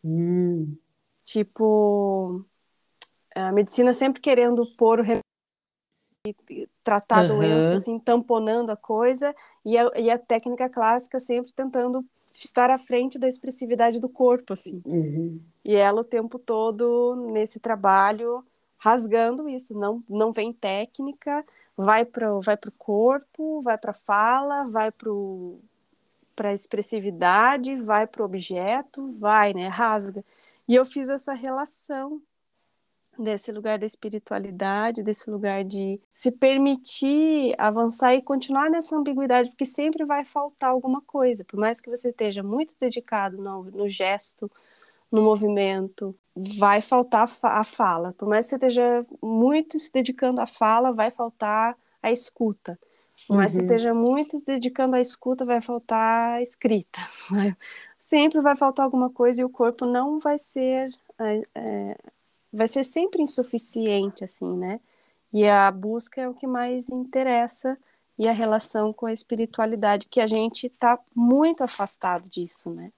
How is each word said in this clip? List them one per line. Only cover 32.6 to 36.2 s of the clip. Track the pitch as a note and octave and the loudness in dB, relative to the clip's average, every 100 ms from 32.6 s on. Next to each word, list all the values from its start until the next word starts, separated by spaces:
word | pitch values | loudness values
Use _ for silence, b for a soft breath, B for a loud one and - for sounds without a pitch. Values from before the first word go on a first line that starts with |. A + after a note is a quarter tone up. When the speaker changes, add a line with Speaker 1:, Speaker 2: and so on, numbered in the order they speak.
| _ _ _ _ _ - | _ _ _ _ _ -8
Speaker 2:
desse | G#3+ G3+ - | -6 -4 -6
lugar | G#3+ A3 G#3+ | -6 -4 -2
da | G#3+ | -4
espiritualidade, | - G#3+ G#3 - G3+ G3 F3+ G3 G3+ A3 A3+ | -8 -10 -10 -6 -8 -8 -6 -2 0 -2 -2
desse | G#3+ G#3 - | -4 -6 -6
lugar | G#3 G3+ G3 | -4 -4 -4
de | G3 G3 G3 G3 _ | -4 -4 -6 -6 _
se | - | -4